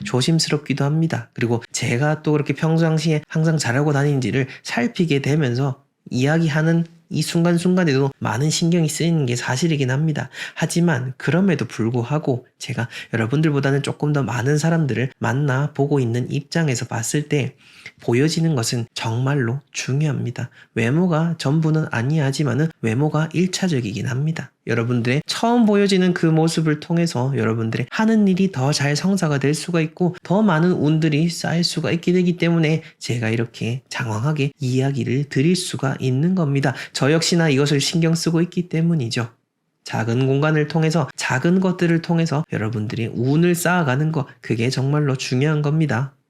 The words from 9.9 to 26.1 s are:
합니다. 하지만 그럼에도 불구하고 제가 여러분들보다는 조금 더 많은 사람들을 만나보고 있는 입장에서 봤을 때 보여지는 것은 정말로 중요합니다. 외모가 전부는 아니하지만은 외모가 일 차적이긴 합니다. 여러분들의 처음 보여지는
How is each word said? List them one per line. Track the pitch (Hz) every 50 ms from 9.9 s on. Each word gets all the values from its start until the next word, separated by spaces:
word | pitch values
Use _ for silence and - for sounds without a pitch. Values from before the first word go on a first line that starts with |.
합니다. | 131 143 160 160 147 123 - - - - - - -
하지만 | - 165 160 - 170 170 175 151 123 127 131 -
그럼에도 | - - - 123 175 196 190 156 - 110
불구하고 | - - - 110 117 123 123 117 - 147 151 151 143 127 120 - _ _ -
제가 | - - 123 110 123 - - - - - -
여러분들보다는 | 113 113 113 139 147 160 156 143 139 135 139 139 139 135
조금 | - - - 147 151 147
더 | 143 127
많은 | 104 120 123 117 139 151 151
사람들을 | 151 165 170 165 160 131 113 113 123 131 - -
만나보고 | 113 113 113 135 151 143 127 131 147 147 - - 135 147 151 139
있는 | 127 113 117 120 127 -
입장에서 | 135 143 - - - 170 165 143 123 110 -
봤을 | - 117 117 117 - - 151 147 -
때 | 147 147 117 131 - _ - - - - - - _ _
보여지는 | - - 120 123 143 165 165 165 160 165 156
것은 | 120 113 - 131 120 113 - -
정말로 | - - 120 110 120 131 135 143 143 120 113 127 139 - _ -
중요합니다. | - - - 127 143 156 151 131 - 120 120 120 - 123 - _ - - _ -
외모가 | 113 113 117 139 165 185 180 156 151 165 170 160 -
전부는 | - 135 147 165 160 156 156 160 147 -
아니하지만은 | 107 113 113 135 156 160 139 135 131 - 151 127 117 131 160 165 - -
외모가 | - 113 110 131 151 151 147 151 160 160 -
일 | 180 185 180
차적이긴 | - - 190 180 151 127 120 98 110 98 107
합니다. | 123 120 131 147 156 165 160 139 - _ _ -
여러분들의 | - 117 117 113 120 123 120 113 120 127 151 -
처음 | - - - - 233 240 247 233
보여지는 | 208 208 202 202 190 196 185 180 180